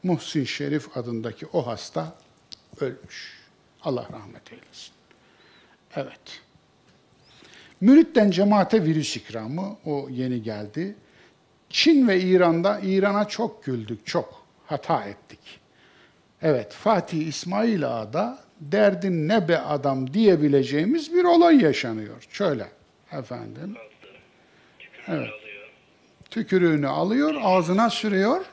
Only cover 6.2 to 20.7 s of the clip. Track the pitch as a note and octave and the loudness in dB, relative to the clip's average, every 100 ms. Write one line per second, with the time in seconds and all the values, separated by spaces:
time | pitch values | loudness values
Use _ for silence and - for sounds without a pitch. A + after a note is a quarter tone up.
6.2 | - - _ _ _ _ _ _ _ _ | -20 -20 _ _ _ _ _ _ _ _
7.2 | _ _ - - - _ G3 C#4+ E4 B3 | _ _ -20 -20 -20 _ 6 8 8 4
8.2 | G#3 F3 G3+ G#3 F#3 A3 D#3+ D#3 C#3 A#2 | 4 4 4 4 4 2 2 0 -2 -8
9.2 | - A2+ A2 D#3 G3 G#3 D#3 C#3+ C3 B2+ | -10 -12 -8 -8 -10 -10 -6 -6 -6 -6
10.2 | B2+ B2 A2 G#2+ G#2 D3 F#3 G#3 _ _ | -4 -4 -6 -10 -10 -8 -10 -10 _ _
11.2 | _ _ _ _ _ - - D4+ B3 F#3 | _ _ _ _ _ 0 4 6 6 4
12.2 | F#3 F#3 F3 E3 F#3+ G#3 F#3+ F#3+ G3 G3+ | 4 4 4 4 0 -2 0 2 2 0
13.2 | G#3 - A3 - - A#2+ A2 A2 - F3 | -2 -4 -6 -6 -8 -6 -8 -12 -4 -4
14.2 | - - _ _ - C#3+ - D3 G2+ G#2 | -4 -14 _ _ -10 -10 -2 -4 -4 -16
15.2 | _ - - - _ _ _ _ _ _ | _ -20 -20 -20 _ _ _ _ _ _
16.2 | _ _ E3 C3 G#2+ - G#3 G3+ - E3 | _ _ 0 0 -2 -4 0 0 0 -6
17.2 | D#3+ C#3 F3 G3 A#3 G3+ C3 A#2 G#2+ C#3+ | -6 -8 -6 -2 0 0 -2 -6 -6 -4
18.2 | A3+ C4+ _ _ D3 G3 G#3 F#3 G3 E3+ | -6 -8 _ _ -4 2 2 2 -2 -2
19.2 | D3+ A3 E3 E3 - D3 C3+ C3 C3 F3 | 0 0 2 -2 -2 -2 -2 -2 -4 2
20.2 | A3 E3+ D3 C#3 B2+ | 4 4 4 2 2